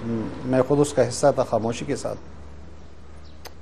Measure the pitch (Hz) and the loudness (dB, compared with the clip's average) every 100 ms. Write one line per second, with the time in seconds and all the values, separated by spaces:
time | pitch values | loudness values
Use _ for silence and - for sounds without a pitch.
0 | 117 113 110 - 127 127 123 143 147 - | -2 -2 -2 -6 2 4 6 6 4 4
1 | 120 120 147 135 123 113 110 117 - 123 | 2 6 4 4 2 2 0 -2 -4 -4
2 | 113 110 - - - - - - - - | -4 -8 -10 -14 -14 -14 -14 -14 -16 -16
3 | - - - - - - | -16 -16 -16 -14 -14 -14